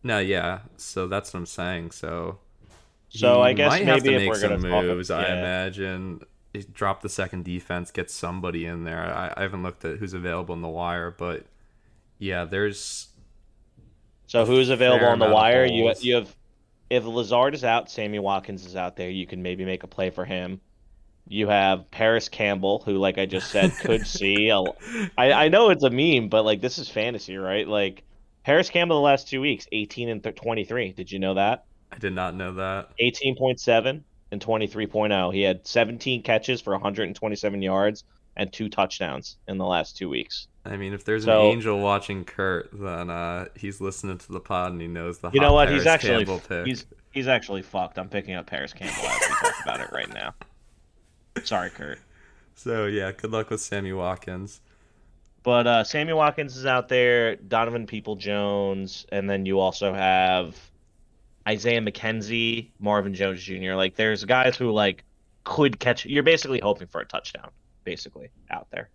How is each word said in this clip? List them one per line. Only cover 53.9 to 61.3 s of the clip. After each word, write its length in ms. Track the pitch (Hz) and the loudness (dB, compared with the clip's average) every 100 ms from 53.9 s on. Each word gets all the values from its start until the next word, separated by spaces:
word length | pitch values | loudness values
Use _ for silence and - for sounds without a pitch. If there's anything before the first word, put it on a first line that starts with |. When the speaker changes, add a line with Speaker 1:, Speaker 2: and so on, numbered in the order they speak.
Speaker 1:
Watkins. 680 | 95 90 92 - 90 101 - _ _ _ _ _ _ _ _ | -4 -4 -6 -8 -12 -12 -16 _ _ _ _ _ _ _ _
Speaker 2:
But, 240 | - 123 120 | 2 4 6
uh, 160 | 117 | 4
Sammy 300 | 107 151 151 | 2 -2 -2
Watkins 420 | 160 151 147 143 131 | 2 2 2 -8 -6
is 100 | 135 | 0
out 220 | 127 120 | 0 2
there, 480 | 127 123 120 117 - | 4 6 4 2 -2
Donovan 500 | 98 113 117 120 107 | -2 0 0 -2 -6
Peoples-Jones, 1200 | 107 104 101 98 104 101 101 98 98 95 - - | -10 -8 -8 -4 -2 0 0 0 -2 -6 -12 -8
and 180 | 101 98 | -6 -2
then 160 | 98 95 | -2 0
you 140 | 95 | 2
also 340 | 95 - 101 | 2 0 -2
have 600 | 95 95 92 92 92 87 - - _ _ _ _ _ _ | 0 2 4 4 2 -2 -10 -20 _ _ _ _ _ _